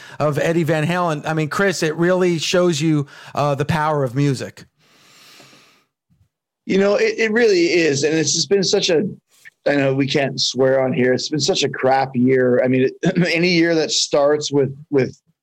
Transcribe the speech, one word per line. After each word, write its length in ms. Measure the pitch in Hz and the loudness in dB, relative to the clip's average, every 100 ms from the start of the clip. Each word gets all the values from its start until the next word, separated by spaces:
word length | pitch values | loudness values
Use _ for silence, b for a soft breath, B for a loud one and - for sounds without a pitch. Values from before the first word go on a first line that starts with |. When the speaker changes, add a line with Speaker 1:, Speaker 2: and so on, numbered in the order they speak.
| B - | B -4
Speaker 1:
of 200 | 151 143 | -2 0
Eddie 240 | 156 170 | 0 0
Van 240 | 156 160 151 | 0 0 0
Halen. 400 | 180 175 151 147 | 0 -2 -4 -4
I 80 | |
mean, 160 | 156 151 | -4 -4
Chris, 320 | - 196 170 | 0 0 0
it 120 | 160 156 | -2 0
really 420 | 170 185 185 165 | 0 2 2 0
shows 420 | - 185 180 147 | 0 2 2 2
you, 260 | 160 151 139 B B | 0 0 -2 B B
uh, 200 | - 143 | -2 -2
the 120 | 139 143 | 0 -2
power 360 | 156 151 151 | -2 0 -2
of 120 | 131 | -2
music. 500 | 127 143 120 98 - - _ b b b b b b b b b b b _ _ _ _ _ _ _ | 0 0 -2 -8 -14 -20 _ b b b b b b b b b b b _ _ _ _ _ _ _
Speaker 2:
You 140 | - 190 | -2 0
know, 160 | 202 | 2
it, 240 | 208 220 220 | 2 0 0
it 140 | 226 | -2
really 340 | 220 233 185 170 | 2 2 4 2
is. 360 | 175 160 135 | 2 2 0
And 140 | 147 160 | 0 0
it's 160 | 143 | 0
just 160 | 170 - | -2 0
been 140 | 202 | 0
such 260 | 180 202 185 | 0 0 0
a, 140 | 160 104 - _ B B _ - | 0 -2 -8 _ B B _ -2
I 80 | |
know 180 | 143 139 | 0 0
we 140 | 135 135 | 0 0
can't 340 | 147 135 139 | 0 -2 -4
swear 420 | - 123 131 135 | -4 0 2 2
on 120 | 131 | 0
here. 180 | 123 127 | 0 0
It's 160 | 127 - | 0 -2
been 100 | 151 | -4
such 260 | 139 185 | -2 -2
a 40 | 143 | -4
crap 480 | 135 131 135 131 131 | -2 0 0 0 0
year. 460 | 127 131 127 123 | 2 2 2 2
I 40 | 127 | 2
mean, 200 | 131 131 - | 0 0 0
<clears throat> 120 | 170 180 175 | -2 0 0
any 240 | 165 180 | 0 2
year 240 | 170 170 | 2 2
that 160 | 160 151 | 2 0
starts 600 | - - 151 143 151 147 | -2 -2 2 2 0 0
with, 240 | 143 131 - - | 0 -2 -4 -2
with 320 | 143 113 - _ _ | -2 -2 -6 _ _